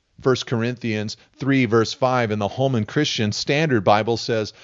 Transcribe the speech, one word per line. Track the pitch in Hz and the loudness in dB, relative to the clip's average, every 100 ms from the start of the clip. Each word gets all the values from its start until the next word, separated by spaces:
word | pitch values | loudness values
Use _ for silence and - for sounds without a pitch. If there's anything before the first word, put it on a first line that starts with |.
| _ - | _ -4
First | 135 127 - | 0 0 -2
Corinthians | 117 117 120 117 107 107 - _ - | -4 -4 -4 -4 -4 -6 -10 _ -6
three, | 131 135 | 0 2
verse | 120 113 107 | 4 2 2
five | - 127 127 113 | 0 0 2 0
in | 107 | 0
the | 101 | -2
Holman | - 139 120 | -2 0 0
Christian | 104 147 151 - 107 | -2 -2 -2 0 -2
Standard | - - 143 160 117 | -2 -2 0 2 2
Bible | 95 104 107 117 | 4 4 2 -2
says, | - 110 104 - | -2 -2 -4 -8